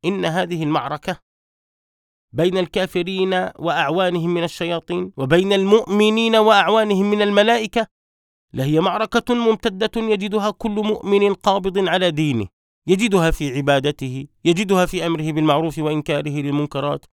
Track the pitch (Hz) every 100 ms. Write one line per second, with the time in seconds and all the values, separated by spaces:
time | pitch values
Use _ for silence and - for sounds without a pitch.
0 | 165 196 170 170 175 170 151 156 131 147
1 | - 160 _ _ _ _ _ _ _ _
2 | _ _ _ 117 175 190 180 202 185 180
3 | 175 190 190 185 185 - 165 156 143 170
4 | 185 175 165 170 170 - 170 170 - 170
5 | 185 165 135 170 190 202 190 220 175 202
6 | 214 220 226 220 214 202 175 220 214 190
7 | 202 208 208 202 214 233 220 233 214 _
8 | _ _ _ _ _ 117 135 156 190 202
9 | 220 233 - 240 233 220 220 190 214 226
10 | 226 214 202 214 208 - 226 208 110 214
11 | 190 202 202 196 - 196 190 185 185 180
12 | 180 151 151 120 98 _ _ _ - 190
13 | 226 190 165 - 143 127 139 139 143 147
14 | 131 131 135 _ 160 175 208 190 180 185
15 | 170 165 156 151 156 147 160 151 151 151
16 | 143 147 151 147 143 147 147 139 143 143
17 | _